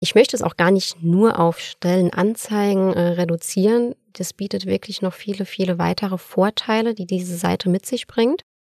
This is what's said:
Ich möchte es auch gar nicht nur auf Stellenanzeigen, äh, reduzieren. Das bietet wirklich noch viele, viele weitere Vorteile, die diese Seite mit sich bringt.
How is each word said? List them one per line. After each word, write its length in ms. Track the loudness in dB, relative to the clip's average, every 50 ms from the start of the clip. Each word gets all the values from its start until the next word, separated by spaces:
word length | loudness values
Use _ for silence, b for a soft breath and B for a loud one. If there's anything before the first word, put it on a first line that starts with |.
Ich 120 | -2 4 6
möchte 200 | 6 6 6 2
es 80 | -2
auch 140 | -2 -2 0
gar 140 | 2 4 4
nicht 320 | 4 2 0 -2 -6 -4
nur 360 | 0 2 4 4 4 4 4 4
auf 220 | 2 2 0 -2
Stellenanzeigen, 1300 | -8 -14 -10 -4 -2 0 2 2 2 2 2 0 0 0 0 -4 -6 -4 -2 0 0 2 2 2 2 2 2
äh, 140 | 2 0 0
reduzieren. 840 | 0 0 -2 -2 -2 -4 -6 -4 0 2 2 4 4 2 0 -2 -4 _ _ _ -12
Das 180 | -10 -10 -10
bietet 320 | -8 -8 -8 -6 -6 -6 -4
wirklich 380 | -2 -4 -4 -4 -6 -8 -6
noch 100 | -4 -6
viele, 320 | -6 -6 -8 -8 -6 -6 -8
viele 340 | -6 -4 -4 -2 -2 0 0
weitere 380 | 0 -2 -2 -2 -4 -4 -4
Vorteile, 800 | -6 -8 -4 -2 0 0 0 0 -4 -2 -2 0 0 0 -2 -4
die 120 | -4 -6
diese 300 | -4 -4 -4 -4 -4 -6
Seite 320 | -4 -2 -2 -2 0 0 0
mit 160 | 0 -2 -2
sich 220 | -4 -6 -8 -8
bringt. 340 | -4 -2 0 0 2 0 -2 -6 _ _ _ _ _ _